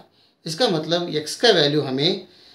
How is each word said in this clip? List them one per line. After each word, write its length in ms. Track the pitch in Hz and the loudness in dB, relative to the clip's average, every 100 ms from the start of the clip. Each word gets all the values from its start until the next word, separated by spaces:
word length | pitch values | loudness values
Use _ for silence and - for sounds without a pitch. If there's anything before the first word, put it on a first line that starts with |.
| - _ _ _ 170 | -16 _ _ _ -10
इसका 220 | 160 247 | -2 0
मतलब 400 | 160 156 175 175 147 | 0 0 -2 -2 -6
एक्स 200 | 151 - | -6 0
का 100 | 240 | 4
value 300 | 185 143 151 | 4 4 0
हमें 460 | 135 131 156 202 - - - | -2 -2 -2 -2 -8 -20 -20